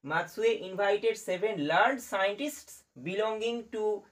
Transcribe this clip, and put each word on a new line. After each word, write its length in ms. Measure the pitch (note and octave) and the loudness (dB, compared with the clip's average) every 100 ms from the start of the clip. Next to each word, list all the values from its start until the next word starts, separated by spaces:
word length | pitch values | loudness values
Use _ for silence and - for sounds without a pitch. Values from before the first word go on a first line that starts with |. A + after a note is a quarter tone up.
Matsue 500 | C#3 E3 - - A3+ A3+ F#3 | 0 -2 -2 0 2 2 -4
invited 460 | F#3+ G3+ G#3 A3+ G#3 - | 0 2 4 2 -2 -4
seven 260 | F3+ G#3+ F#3+ D3 | 0 0 0 2
learned 300 | E3 A#3 C4+ - | 4 4 2 -4
scientists 600 | G3 G3 G3+ D4 - - - _ - C#3+ | 0 0 0 -6 -6 -16 -20 _ -12 -6
belonging 500 | G3 A3 A3 A3+ A#3 A3 | -2 0 0 -2 -4 -6
to 100 | A3 G#3+ G3+ - | -2 -2 -2 -6